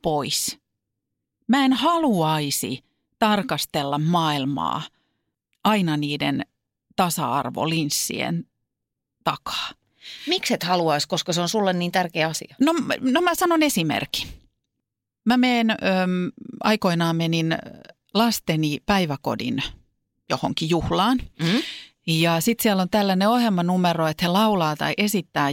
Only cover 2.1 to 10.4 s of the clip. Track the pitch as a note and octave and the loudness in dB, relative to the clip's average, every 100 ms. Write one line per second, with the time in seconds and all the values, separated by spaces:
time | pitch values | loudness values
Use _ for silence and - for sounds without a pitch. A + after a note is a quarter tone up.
2.1 | F#3 D#3 D#3 D3 - - B2+ _ _ _ | 2 2 0 -2 -4 -4 -8 _ _ _
3.1 | - A3 G#3 - D3+ - D#3 C#3 C#3+ D#3 | -2 0 2 0 -4 -4 -4 -2 0 0
4.1 | F3 D#3+ D3 C3+ C3+ D#2+ F#2 - _ _ | 2 2 0 -2 -2 -2 -4 -8 _ _
5.1 | _ _ _ _ _ G#3 G#3+ F3 D3 D3 | _ _ _ _ _ 0 2 0 -2 -2
6.1 | D3 D3 C#3 - _ _ _ _ - F3+ | -2 -2 -2 -6 _ _ _ _ -2 -2
7.1 | E3+ C3 C3+ B2 A#2+ D3 E3 D3 - - | 0 -2 -2 -2 -2 -2 0 -2 -2 -4
8.1 | A#2+ B2 E3+ - _ _ _ _ _ _ | -4 -2 -4 -6 _ _ _ _ _ _
9.1 | _ - C3 - - - - _ _ - | _ -6 -4 -6 -8 -8 -12 _ _ -20
10.1 | - - F4+ | -12 -4 -2